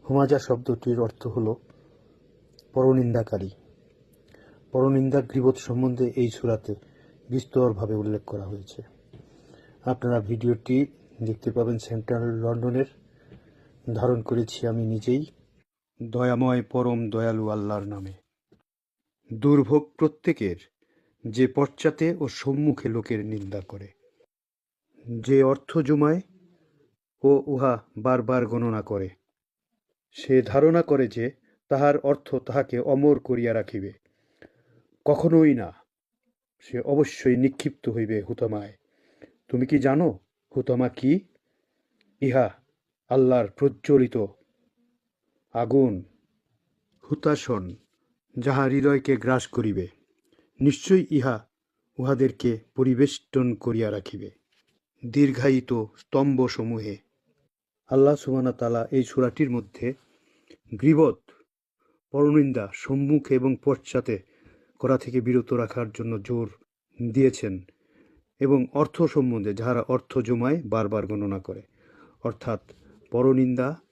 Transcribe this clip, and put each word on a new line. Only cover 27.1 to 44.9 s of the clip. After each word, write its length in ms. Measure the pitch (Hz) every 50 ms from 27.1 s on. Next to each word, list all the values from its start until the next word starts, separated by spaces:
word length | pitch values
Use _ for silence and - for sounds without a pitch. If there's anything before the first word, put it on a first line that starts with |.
| _ _ -
ও 200 | 139 143 135 135
উহা 360 | 147 139 127 135 131 120 110 _ _ _
বারবার 500 | 107 107 127 127 123 113 113 127 127 120
গণনা 340 | 104 117 117 117 117 110 107
করে। 280 | 101 - 107 98 95 95 - _ _ _ _ _ _ _ _ _ _ _ _ _ _ _ _ _ _ _
সে 300 | _ - - - 135 131
ধারণা 400 | 117 - - 139 147 160 165 170
করে 260 | 165 - 147 135 127
যে 240 | 113 - 120 113 127 - _ _ _ _ _ _
তাহার 300 | _ 139 135 143 143 143
অর্থ 380 | 151 - 139 143 139 _ - -
তাহাকে 440 | 127 - - 107 139 131 - - 120
অমর 400 | 123 - 139 139 143 151 143 135
করিয়া 340 | - - 127 120 120 117 113
রাখিবে। 400 | 113 104 - - 104 95 98 98 _ _ _ _ _ _ _ _ _ - - _ _ _ _ _ _ _ _ _ _ _
কখনোই 480 | - 147 - - 165 165 165 160 151 135
না, 200 | 120 101 82 - _ _ _ _ _ _ _ _ _ _ _ _ _ _ _ _ _
সে 200 | _ - - 123
অবশ্যই 580 | 123 139 143 147 147 139 - - - 135 123
নিক্ষিপ্ত 520 | 120 131 135 135 - - 143 135 _ - 123
হইবে 320 | 110 117 110 104 110 107
হুতামায়। 520 | 101 98 120 - 120 110 107 104 104 101 101 _ _ _ _ _ _ _ _ _ - _ _ _ _
তুমি 180 | _ - 123 127
কি 140 | 135 156 139
জানো 400 | 120 135 135 151 175 151 104 - _ _ _ _ _ _ -
হুতামা 340 | 131 127 - 123 123 127 123
কি? 300 | - - - 131 160 190 - _ _ _ _ _ _ _ _ _ _ _ _ _ _ _ _ _ _ _
ইহা 280 | 139 131 120 131 120 101 - _ _ _ _ _ _ _ _ _ _ _
আল্লাহর 380 | 127 135 131 127 127 123 113
প্রজ্বলিত 800 | 98 _ - 139 139 120 - - - 143 135 127 117 - 117 104 92 - _ _ _ _ _ _ _ _ _ _ _